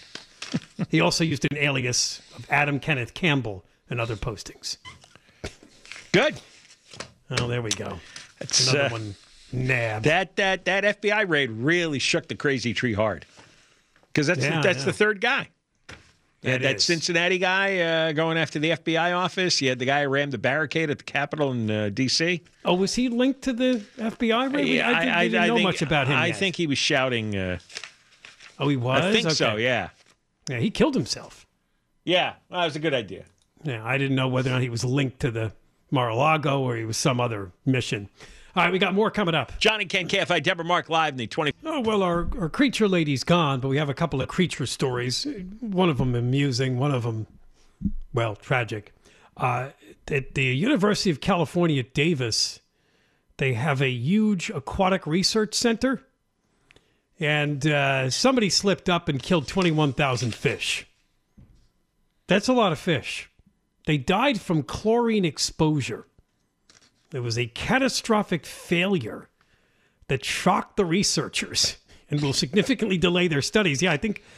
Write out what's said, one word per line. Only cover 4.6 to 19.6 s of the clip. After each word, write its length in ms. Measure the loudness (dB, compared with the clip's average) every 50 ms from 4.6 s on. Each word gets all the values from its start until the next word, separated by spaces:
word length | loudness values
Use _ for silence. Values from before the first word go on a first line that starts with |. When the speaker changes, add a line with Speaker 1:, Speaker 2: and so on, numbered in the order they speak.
| -12 -12 -12 -12 -14 -20 -20 -20 -20 _ _ -20 _ _ _ _ -16 -16 -16 -18 -20 -20 -20 -20 -20 -20 -18 -18 -4 0
Speaker 2:
Good. 280 | 2 2 4 2 0 -4 -12 -20 -20 -20 -20 -20 -20 _ _ -20 -18 -16 -16 -18 -18 _ _ -6
Speaker 1:
Oh, 160 | -4 0 0
there 140 | 2 0 0 -2
we 80 | -4
go. 260 | -4 -4 -6 -8 -10 -12 -14 -18 -20 -20 -20 -20 _ _
Speaker 2:
That's, 280 | -6 0 0 2 2
Speaker 1:
Another 180 | 4 2 2 2
Speaker 2:
uh, 40 | 0
Speaker 1:
one 240 | -2 -4 -8 -10 -12 -14 -18 -20 -20 -20 -14 -8
nabbed. 540 | -6 -4 0 0 0 0 0 -2 -2 0 2
Speaker 2:
that, 300 | 2 2 2 0 -2 _
that, 300 | 0 0 0 0 0 0
that 200 | 0 0 2 2
F 160 | 0 0 0
B 80 | -2 0
I 120 | 0 0
raid 280 | 0 2 2 0 0 0
really 480 | -2 -2 0 2 2 2 0 0 -2
shook 300 | -2 0 0 0 -2 -2
the 80 | -4 -6
crazy 360 | -2 0 0 0 0 -2 -2 -2
tree 200 | 0 -2 0 2
hard. 320 | 2 2 0 0 -4 -10 -18 -20 -20 -20 -20 _ _ _ _ _ _ _ _ _ _ _ _ 0
'Cause 140 | 0 2
that's 140 | 2 2 0
the, 40 | 0
Speaker 1:
Yeah, 140 | 0 0 2
Speaker 2:
that's 180 | 2 2 2 2
Speaker 1:
yeah. 60 | 0
Speaker 2:
the 80 | -2 0
third 280 | 2 2 2 2 0
guy. 280 | 0 0 0 -2 -4 -8 _ _ _ _ _ _ _ -20 -20 -20 -20 _ _ _ _ _ _ _ -2
You 80 | -2
had 100 | 0 2
Speaker 1:
That 60 | 2
Speaker 2:
that 80 | 0 0
Speaker 1:
is. 80 | 2 0
Speaker 2:
Cincinnati 560 | 0 0 0 0 0 0 2 2 2 2 2
guy, 400 | 2 2 2 2 2 0 2 0
uh, 320 | 0 2 2 2 2 0
going 260 | 0 0 0 2 2
after 220 | 0 0 -2 -2 -2
the 120 | 0 0
F 120 | 0 0 -2
B 120 | 0 0
I 180 | 2 2 2 0
office. 460 | 0 -2 -2 -2 -2 0 0 0
You 100 | 0